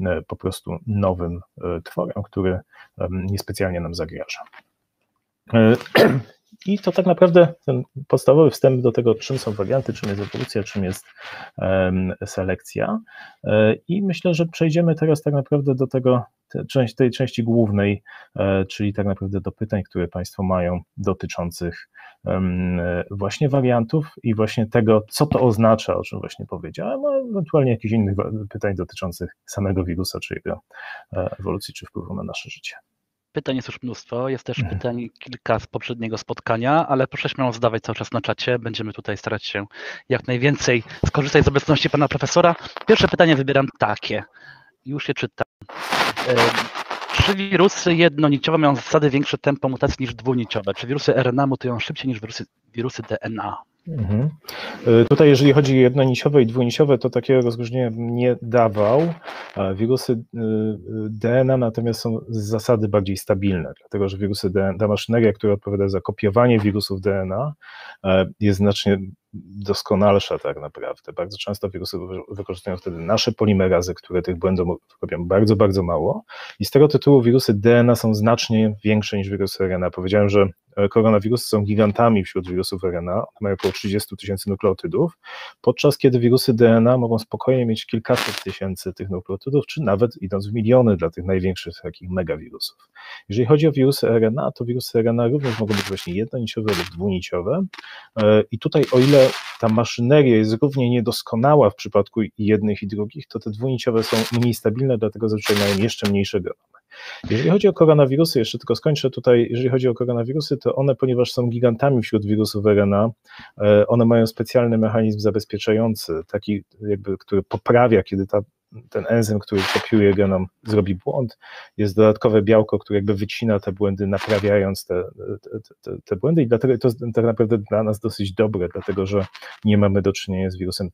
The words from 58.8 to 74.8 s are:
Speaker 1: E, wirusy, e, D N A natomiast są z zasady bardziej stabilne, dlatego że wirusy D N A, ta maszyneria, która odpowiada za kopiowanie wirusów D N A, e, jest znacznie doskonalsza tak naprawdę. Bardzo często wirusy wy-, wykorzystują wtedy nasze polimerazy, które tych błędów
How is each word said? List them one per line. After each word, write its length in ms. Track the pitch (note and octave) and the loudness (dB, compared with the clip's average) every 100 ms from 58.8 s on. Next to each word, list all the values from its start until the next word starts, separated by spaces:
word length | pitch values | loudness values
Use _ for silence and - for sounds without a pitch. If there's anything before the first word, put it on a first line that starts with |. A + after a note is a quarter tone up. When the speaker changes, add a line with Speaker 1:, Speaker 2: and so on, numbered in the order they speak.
| G#2 C3 E3+ E3 - - - - | 2 2 0 -4 -12 -16 -12 -6
Speaker 1:
E, 180 | G2 | -4
wirusy, 380 | G2 A2+ B2+ - | -2 0 0 -2
e, 260 | A#2 A2+ A#2 A2 A2 A2 G#2 F#2+ A2 G#2+ | -4 -6 -8 -4 -2 -2 -6 -8 -8 -8
D 300 | G#2+ A#2 B2+ | -4 0 2
N 100 | C3 | 2
A 60 | C3 | 2
natomiast 440 | A#2+ A2+ A#2 A2+ | 0 -2 -4 -4
są 200 | A#2 A2+ - | -4 -6 -6
z 100 | A2+ | -6
zasady 500 | G#2 A2 - A#2 G#2+ | -4 -2 0 2 2
bardziej 280 | G#2 F#2+ G2 | 0 0 -4
stabilne, 560 | - G2 G2 F#2 C#2 - | -2 -2 0 -2 -4 -12
dlatego 280 | _ G#2 G2 | _ -4 -4
że 100 | F#2+ | -2
wirusy 320 | G2 G2+ G2 | -4 -2 -2
D 180 | F#2+ F#2+ | 0 -2
N 60 | |
A, 40 | F#2 | 0
ta 100 | G#2+ | 0
maszyneria, 440 | G#2 - A#2 A2+ | -2 0 2 2
która 200 | G2+ G#2+ | 2 0
odpowiada 360 | G2+ - G2+ G2 | -2 -2 -2 0
za 120 | G2 | -2
kopiowanie 580 | - G2+ G#2+ G2 B2 A2+ | -6 -2 0 4 4 4
wirusów 420 | G#2 G2+ G2 F#2+ | 2 -2 -4 -4
D 200 | G2 G2 | -2 -2
N 120 | F#2 | -2
A, 200 | F#2+ C#3+ - - - - - | -4 -6 -10 -18 -20 -20 -8
e, 220 | - F#2+ F#2 - | 0 2 2 0
jest 180 | G#2 F#2+ | 0 2
znacznie 400 | G2+ G2 - G2 F#2+ - _ G#2 - G2 | 2 0 0 0 -2 -16 _ -20 -16 -10
doskonalsza 760 | G2 G2+ - G2 G#2 G2+ - D#2+ | -6 -4 -2 2 4 4 0 -6
tak 220 | D2 C#2+ | -6 -8
naprawdę. 520 | D2 - - - - | -12 -12 -12 -12 -12
Bardzo 240 | F2 F2+ G2+ | -10 -10 -8
często 320 | - G2+ G2+ | -10 -8 -8
wirusy 280 | F#2 F2+ F2+ | -8 -10 -10
wy-, 360 | F2+ F#2 - | -10 -12 -12
wykorzystują 420 | F#2+ G2 F2+ - F2+ | -12 -12 -10 -8 -8
wtedy 220 | - E2 | -8 -8
nasze 340 | E2 A2 - | -2 -2 0
polimerazy, 640 | A2 G#2+ G2 F#2 F2 F2+ | 0 2 4 4 2 0
które 280 | F2 - F2+ | -6 -6 -4
tych 160 | E2+ E2+ | -4 -2
błędów 400 | F#2+ F#2 F2 - | -2 0 -2 -4